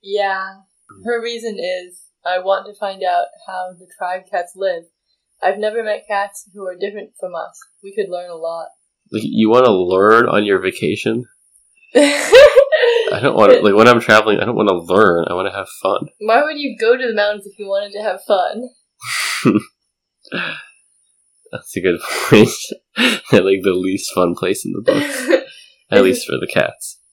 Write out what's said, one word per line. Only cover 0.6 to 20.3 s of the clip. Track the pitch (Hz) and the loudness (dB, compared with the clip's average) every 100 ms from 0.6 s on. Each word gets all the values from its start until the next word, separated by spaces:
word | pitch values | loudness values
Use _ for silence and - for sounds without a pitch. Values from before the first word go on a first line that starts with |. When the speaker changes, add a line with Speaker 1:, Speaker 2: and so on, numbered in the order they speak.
| _ _ _ - | _ _ _ -16
Speaker 1:
Her | 190 240 | -8 -6
reason | 226 233 226 196 | -6 -10 -10 -8
is, | 175 185 180 180 _ _ 175 | -8 -8 -10 -20 _ _ -6
"I | 185 | -4
want | 185 196 190 | -2 -4 -4
to | 208 | -10
find | 202 196 | -10 -6
out | 185 175 175 - - | -4 -2 -4 -10 -14
how | 185 185 180 | -12 -12 -14
the | 185 _ | _ _
tribe | 180 185 190 | -10 -10 _
cats | 185 175 185 | -8 -8 -6
live. | 190 175 170 _ _ _ _ _ | -6 -6 -12 _ _ _ _ _
I've | 180 202 | -4 -2
never | 214 226 | -4 -6
met | 214 208 _ | -6 -8 _
cats | 202 202 - - | -6 -6 -10 -20
who | 196 190 | -16 -14
are | 175 | -10
different | 202 208 214 _ | -10 -10 -18 _
from | 180 170 | -12 -12
us. | - _ - _ | -14 _ -20 _
We | 196 | -16
could | 202 190 | -8 -8
learn | 175 180 | -8 -12
a | 165 | -12
lot." | 165 165 - _ _ _ _ | -10 -10 -14 _ _ _ _
Speaker 2:
Like, | 107 - | -8 -6
you | - 110 | 0 4
wanna | 117 127 | 6 6
learn | 95 90 92 104 113 120 | 4 2 2 6 4 4
on | 104 104 | 0 2
your | 95 | 0
vacation? | 92 - 78 101 110 117 123 _ _ _ | -2 -4 -6 -4 -4 -6 -8 _ _ _
Speaker 1:
<laughs> | _ _ _ 247 | _ _ _ 2
Speaker 2:
I | 285 285 - 466 571 494 554 622 480 466 440 - | 2 0 6 8 10 8 4 2 2 0 -2 -2
don't | 135 - | -2 4
wanna, | 104 - | 6 6
like, | 104 101 | 6 6
when | 113 | 6
I'm | 120 | 6
traveling, | - 107 110 101 | 6 4 4 0
I | 104 | 0
don't | 113 | 0
wanna | 104 90 | 0 0
learn. | 85 92 104 85 82 | 0 4 4 4 0
I | |
wanna | 87 95 | -4 -4
have | 98 95 - | -6 -12 -6
fun. | 95 101 147 _ | -2 -2 -6 _
Speaker 1:
Why | 214 233 | 0 0
would | 294 294 | 0 -6
you | 277 208 | -10 -4
go | 220 254 | 0 0
to | 254 | 0
the | |
mountains | 214 208 208 202 | -2 -2 -4 -12
if | _ | _
you | 196 | -6
wanted | 196 202 | -6 -6
to | 202 | -8
have | 214 185 | -8 -8
fun? | - 196 175 214 247 _ _ _ - - - - | -4 -2 -2 -6 -14 _ _ _ -12 -8 -8 -2
Speaker 2:
<laughs> | 143 107 - _ _ _ _ _ _ | 0 0 -4 _ _ _ _ _ _